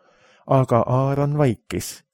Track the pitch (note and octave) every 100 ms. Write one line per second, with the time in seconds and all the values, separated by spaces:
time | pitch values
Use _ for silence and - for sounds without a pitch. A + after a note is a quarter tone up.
0 | _ _ _ _ - C3+ B2+ A#2 - B2+
1 | C3+ C#3 C#3+ D3 C#3+ G#2 - F2+ - -
2 | _